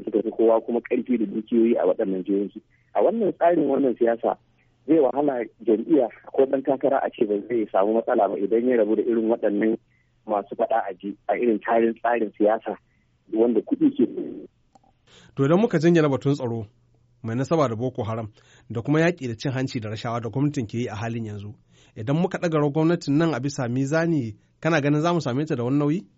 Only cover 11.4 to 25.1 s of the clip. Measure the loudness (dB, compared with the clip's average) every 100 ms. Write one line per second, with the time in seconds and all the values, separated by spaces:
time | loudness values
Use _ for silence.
11.4 | 0 0 0 2 2 0 -2 -2 -2 0
12.4 | 2 2 -4 -10 _ _ _ _ -6 0
13.4 | 2 2 0 2 2 2 0 -2 -10 -12
14.4 | -18 _ _ _ _ _ _ -20 -12 -2
15.4 | 2 4 4 2 4 4 2 0 -2 -2
16.4 | -4 -6 -10 _ _ _ _ _ -8 -4
17.4 | -2 0 0 -2 -6 -6 -6 -6 -8 -14
18.4 | _ -20 -10 -8 0 2 2 0 -6 -6
19.4 | -6 -4 -4 -4 -8 -8 -6 -6 -4 -2
20.4 | -2 -2 -6 -6 -6 -6 -6 -6 -8 -10
21.4 | -14 -16 _ _ _ -12 -4 0 0 -2
22.4 | -2 0 0 2 2 2 0 2 2 0
23.4 | -4 -4 -4 -2 0 0 0 0 -2 -10
24.4 | _ _ -2 0 2 2 2